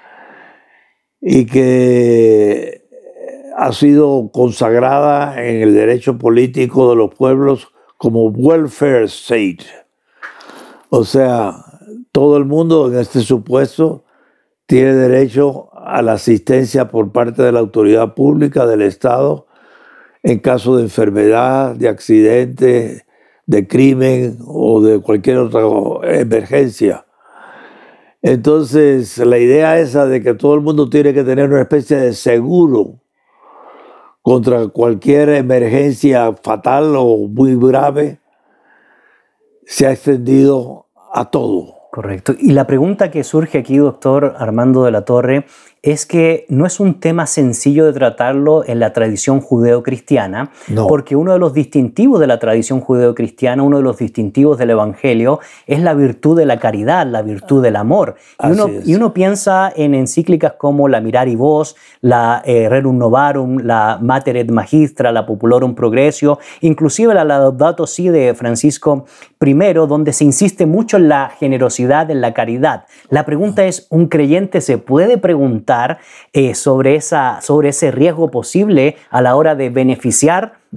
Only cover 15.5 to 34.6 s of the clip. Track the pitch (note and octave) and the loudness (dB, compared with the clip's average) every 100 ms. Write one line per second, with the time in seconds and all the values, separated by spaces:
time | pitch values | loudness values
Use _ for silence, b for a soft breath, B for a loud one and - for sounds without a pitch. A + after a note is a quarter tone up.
15.5 | B2 - - - - A#2 G#2+ - A2 - | -2 -12 -20 -6 -2 0 -2 0 0 2
16.5 | C3 B2 C3+ B2 A2+ G2+ A#2+ A#2 A#2 B2+ | 0 0 -2 -2 -2 -2 -2 -4 0 0
17.5 | A#2+ A2 A2+ G#2 A2 A2+ - C#3 D3 D3 | 0 0 0 2 2 0 0 0 0 0
18.5 | C#3 A#2+ A2 G2+ - B2+ A#2+ C#3+ D3+ - | 0 0 0 -2 -2 -2 0 -2 -4 -10
19.5 | b b b b b b b - A2+ - | b b b b b b b -4 -2 -2
20.5 | B2+ A#2+ B2+ A#2 - G#2+ G2+ G#2 A2+ B2+ | -2 0 0 0 -2 -2 2 2 2 0
21.5 | C3+ C3+ A2+ A#2+ G2+ - A2 G#2+ A#2+ B2+ | -2 -4 -4 -4 -4 0 2 4 2 0
22.5 | B2+ B2+ A#2+ A2+ - - _ _ _ - | 0 2 2 -2 -10 -20 _ _ _ -2
23.5 | - - D#3+ C3+ C3 C3 B2+ B2 A2+ - | -2 0 2 2 2 0 0 -2 -8 -12
24.5 | A2+ A#2+ A2 G#2+ G#2+ - G#2+ F#2+ B2+ A#2+ | -4 0 4 4 2 0 -2 0 0 0
25.5 | A2+ A2 G#2 G2+ - - - A#2 A2 G2+ | 0 0 0 -2 -6 -4 -2 0 -2 -2
26.5 | C#3 C3+ - G#2+ - - B B B B | 0 0 0 -2 -2 -10 B B B B
27.5 | B B B B B B _ - B2+ A#2+ | B B B B B B _ -2 0 2
28.5 | D#3 C#3 C#3+ D3 C3+ A2+ - A#2 B2 A#2+ | 2 2 2 4 2 -2 -2 2 2 4
29.5 | C#3+ D#3+ E3 D3+ C3+ C3+ C3 A#2+ A2+ C#3+ | 4 2 2 0 0 0 0 -2 0 0
30.5 | D3 D3 D3+ C3+ D3 C#3+ C3+ B2+ C3 C#3 | 0 0 -2 0 2 2 0 0 0 0
31.5 | C#3+ D3 D3+ B2 C#3+ B2+ G#2+ - A#2 B2 | 0 0 -2 0 0 0 -2 0 0 0
32.5 | F3 E3 A#2+ G2+ - _ b b b b | 2 2 2 -2 -8 _ b b b b
33.5 | b b b b b b b - B2+ A#2 | b b b b b b b 0 0 2
34.5 | A#2+ | 0